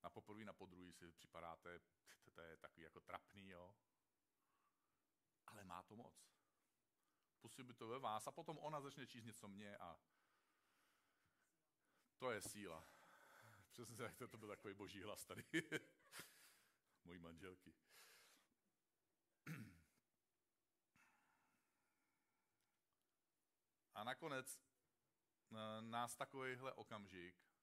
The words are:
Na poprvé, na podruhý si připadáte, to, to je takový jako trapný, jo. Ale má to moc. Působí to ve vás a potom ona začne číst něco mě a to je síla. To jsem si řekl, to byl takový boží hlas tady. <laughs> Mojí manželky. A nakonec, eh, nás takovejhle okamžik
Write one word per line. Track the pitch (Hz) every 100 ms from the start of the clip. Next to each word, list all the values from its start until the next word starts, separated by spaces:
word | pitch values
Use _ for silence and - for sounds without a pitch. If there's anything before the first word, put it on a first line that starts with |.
Na | 85
poprvé, | - - 107
na | 107
podruhý | 87 92 90 90
si | 82 85
připadáte, | - - 85 85 82 87 87 - _ - -
to, | -
to | -
je | 82 80
takový | - -
jako | 80 87
trapný, | - 92 - 104 95
jo. | 90 90 107 _ _ _ _ _ _ _ _ - _ _ _ _ _ _ _ -
Ale | 107
má | 95 90
to | 95 110
moc. | 117 - - - _ _ _ _ _ _ _ _ _ _
Působí | 117 - 90
to | - 113
ve | 123
vás | 123 107 143
a |
potom | 139 165 151
ona | 147 156
začne | 139 147 123
číst | 117
něco | 113 107 104
mě | 98 104 101
a | 87 80 _ - - - _ - - - - - _ _ - _ - _ _ _ _ - - _
to | 131
je | 107
síla. | - 104 98 80 - - - - - - - - - -
To | 117
jsem | 117
si |
řekl, | 113 - 120
to | 113
byl | 107
takový | 98 104
boží | 98 98 98
hlas | 107 98
tady. | - 90 -
<laughs> | 160 160 156 - - - - - - - - - - _ -
Mojí | 85 87
manželky. | 85 85 92 92 - - - - - - - - - _ _ _ _ _ _ _ _ _ - 160 104 87 80 - _ _ _ _ _ _ _ _ _ - - - - - - - _ _ _ _ _ _ _ _ _ _ _ _ _ _ _ _ _ _ _ _ _ _ _
A | -
nakonec, | 110 131 165 135 127 - - _ _ _ _ _ _ _ _
eh, | 110 110 110
nás | 113 113 120 -
takovejhle | - 135 131 127 131
okamžik | 123 110 110 101 95 87 - - _